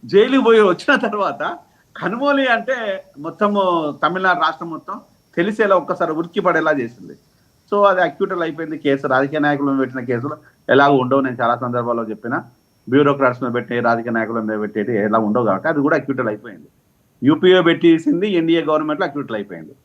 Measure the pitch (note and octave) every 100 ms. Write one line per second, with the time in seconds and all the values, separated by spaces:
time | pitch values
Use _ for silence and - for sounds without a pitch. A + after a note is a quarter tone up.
0 | - G3 A#3+ C4+ A3+ A3+ G#3 F3 - C#4+
1 | A3+ G#3 F#3 C3 D3+ F4 _ _ _ -
2 | F3 A#3 C#4 C#4 C4 A3+ G3+ C4 A3 F#3+
3 | - - D3+ E3+ G#3 G3+ F#3+ E3+ D3+ C3+
4 | D3+ F3+ F#3 F3 D#3+ E3 E3+ D#3 - G#3
5 | - _ _ - F3+ G#3+ G#3 F#3+ D3 F3+
6 | E3 D#3 E3+ G3+ F3+ E3+ D#3+ D3+ A#2 A#2+
7 | G2 - _ _ _ _ _ G3+ G3+ F#3
8 | F3 - F#3+ F3+ E3 D3 D#3+ D#3 D3 C#3
9 | C#3+ C3 C#3 D3+ D3 C#3+ C#3+ C3+ C3 C3
10 | A#2+ A#2+ C3+ D#3 _ _ - C#3 C#3+ C#3
11 | B2 C3+ C3+ A#2+ A#2 A#2 B2 B2 A#2+ A#2
12 | A2 G#2+ A#2+ C#3+ - _ _ _ - C3
13 | C#3+ C#3 C3 B2 B2+ A#2+ A2 A#2+ A#2 A#2
14 | A#2 A#2 A2 A2+ A2 G#2+ G#2 A2 G#2 A2+
15 | G#2 A2 A2 A2+ A2 F#2+ D3+ D3+ C#3 D#3+
16 | C#3 B2+ A#2 G#2 A#2 F2+ D2 _ _ _
17 | _ _ B2 D#4 F#3 F#3 F#3 - E3+ D#3+
18 | - E3+ G#3 F3+ E3 E3 D#3 D3+ D#3 D3+
19 | F3 D3 B2 A2 G2+ F2 D#2 -